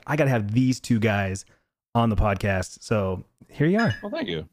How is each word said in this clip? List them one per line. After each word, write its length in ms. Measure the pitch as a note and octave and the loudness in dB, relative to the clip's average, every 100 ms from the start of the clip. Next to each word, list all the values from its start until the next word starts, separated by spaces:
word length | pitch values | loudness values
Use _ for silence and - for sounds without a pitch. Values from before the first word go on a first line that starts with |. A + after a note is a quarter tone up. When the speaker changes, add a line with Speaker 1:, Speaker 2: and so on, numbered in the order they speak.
| - | -2
Speaker 1:
"I 80 | |
gotta 160 | D3+ C#3 | 0 2
have 220 | B2 G#2 | 2 0
these 260 | A2+ C3 B2+ | 2 2 0
two 220 | - A#2 | 0 2
guys 440 | A2 G2+ G2 F#2+ - _ _ _ _ A#2 | 2 0 -2 -6 -12 _ _ _ _ 0
on 140 | A#2 | 2
the 60 | G#2 | 2
podcast." 640 | A2 G2 G#2 F#2+ F#2 - | 2 0 0 0 -2 -8
So 420 | - A2 F#2+ F#2 - _ - | -2 0 0 -4 -8 _ -12
here 180 | - D3+ | 0 2
you 120 | G3+ | 2
are. 140 | A3+ - | 2 -2
Speaker 2:
Well, 100 | G#3 | -6
thank 160 | D4+ A2+ | -6 -6
you. 200 | E2 E2+ | -6 -8